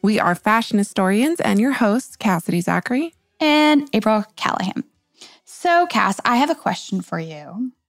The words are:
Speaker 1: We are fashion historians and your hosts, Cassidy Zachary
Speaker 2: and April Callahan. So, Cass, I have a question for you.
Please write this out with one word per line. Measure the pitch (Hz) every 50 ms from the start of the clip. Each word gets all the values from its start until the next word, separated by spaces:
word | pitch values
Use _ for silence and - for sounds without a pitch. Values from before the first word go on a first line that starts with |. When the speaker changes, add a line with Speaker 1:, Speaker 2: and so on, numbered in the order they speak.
Speaker 1:
We | - 202 220 -
are | - 175 175
fashion | - _ 214 214 226 226 - - 208
historians | 202 - - - 190 185 196 208 247 311 330 339
and | - - 202 196
your | 220 277 269
hosts, | - 247 208 202 247 - - -
Cassidy | _ - 220 185 170 - - - 175
Zachary | 170 - 175 175 - - 240 254 320 339 _ _ _ _ _ _
Speaker 2:
and | 320 302 294 302 302 302 302 285 285 285 -
April | 220 214 220 220 214 208 - _
Callahan. | - - - - - 185 185 - - - _ _ _ _ _ _ _ - - - _ _
So, | _ - - - 359 339 349 349 349
Cass, | - 226 - 196 196 - -
I | - 247 240
have | 262 294
a | 320
question | - - - 185 - - - - 190
for | 175 - - 170
you. | 160 160 160 151 151 - 170 202 254 254 254 _ _